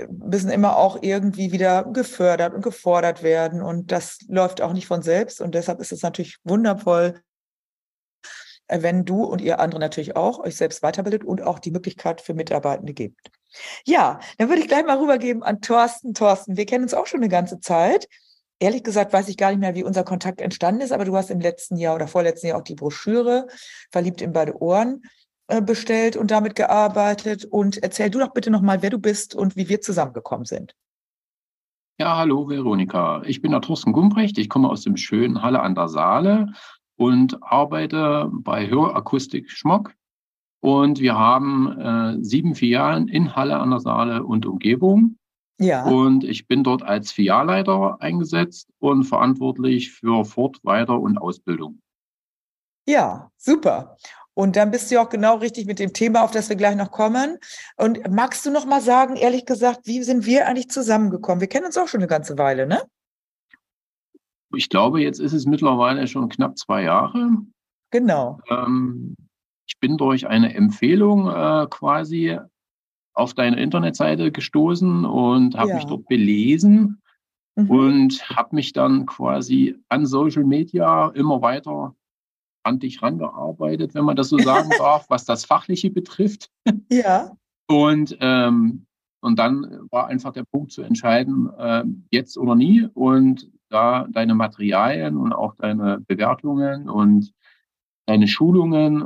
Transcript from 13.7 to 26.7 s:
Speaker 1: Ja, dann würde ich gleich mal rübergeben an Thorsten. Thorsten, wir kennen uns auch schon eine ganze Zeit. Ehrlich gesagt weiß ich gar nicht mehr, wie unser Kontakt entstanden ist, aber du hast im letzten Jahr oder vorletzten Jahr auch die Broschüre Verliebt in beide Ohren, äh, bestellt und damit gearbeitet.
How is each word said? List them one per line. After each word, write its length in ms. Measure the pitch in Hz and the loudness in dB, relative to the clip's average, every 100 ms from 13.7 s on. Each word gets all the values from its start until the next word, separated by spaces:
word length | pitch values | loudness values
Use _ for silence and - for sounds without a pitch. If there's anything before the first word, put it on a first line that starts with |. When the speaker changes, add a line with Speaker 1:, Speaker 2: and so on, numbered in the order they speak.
| - - | -10 0
Speaker 1:
Ja, 340 | 320 143 143 - - | 4 2 0 -12 -4
dann 120 | 233 | 0
würde 120 | 339 | 2
ich 60 | - | 2
gleich 180 | 277 320 | 0 2
mal 120 | 269 | 0
rübergeben 460 | 294 254 247 233 | 2 2 0 -4
an 180 | - 208 | -4 -6
Thorsten. 520 | - 233 240 - 247 | 0 2 2 -2 -10
Thorsten, 440 | 208 208 196 202 190 | 0 2 2 -2 -6
wir 80 | 214 | -2
kennen 180 | 247 | -2
uns 100 | 254 | -2
auch 140 | - 415 | -4 -4
schon 140 | 302 | -2
eine 80 | 220 | 0
ganze 300 | 175 180 180 | 0 -2 -8
Zeit. 480 | - 165 185 403 - _ _ _ _ - | -2 2 2 0 -2 _ _ _ _ -2
Ehrlich 240 | 185 240 | -2 0
gesagt 300 | 226 202 202 | -2 -2 2
weiß 160 | 196 202 | 0 0
ich 80 | 185 | -2
gar 120 | 196 | 0
nicht 80 | 196 | 0
mehr, 160 | 190 180 | -2 -4
wie 80 | |
unser 200 | 185 190 | -4 -4
Kontakt 380 | 180 180 185 180 | -4 -6 -6 -6
entstanden 400 | - - 175 220 | -8 -2 -2 -2
ist, 100 | 269 | -4
aber 140 | - 190 | -4 -2
du 100 | 190 | -2
hast 140 | 190 | -2
im 100 | 185 | -2
letzten 380 | 170 170 - 175 | -4 -4 -8 -4
Jahr 180 | 165 160 | -2 -2
oder 120 | 156 | -2
vorletzten 400 | 180 170 165 170 | 0 0 -2 -6
Jahr 100 | 170 | -6
auch 60 | |
die 120 | - 156 | -8 -8
Broschüre 720 | 147 - 202 233 240 247 254 - - - - | -8 -6 -2 0 0 -2 -4 -18 -20 -20 -6
Verliebt 300 | 180 175 180 | -4 -4 -6
in 120 | 175 | -4
beide 280 | 160 156 - | -2 -2 -2
Ohren, 400 | 165 196 240 269 - _ _ _ - | 0 0 0 -6 -14 _ _ _ -4
äh, 140 | 220 | -2
bestellt 540 | 208 220 - 226 226 226 | 0 -2 0 0 0 0
und 140 | 214 | 0
damit 240 | 214 214 208 | 0 0 -2
gearbeitet. 920 | - | 0